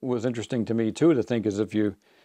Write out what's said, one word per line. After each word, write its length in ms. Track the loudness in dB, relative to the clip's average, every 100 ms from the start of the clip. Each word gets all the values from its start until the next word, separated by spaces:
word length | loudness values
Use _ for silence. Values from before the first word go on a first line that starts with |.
was 240 | -4 -2
interesting 400 | -2 -4 -4 -4
to 100 | -2
me, 160 | 0 0
too, 240 | 2 4
to 80 | 4
think 240 | 2 0 0
is 140 | -2
if 140 | -2
you 200 | 0 0 -2 _ _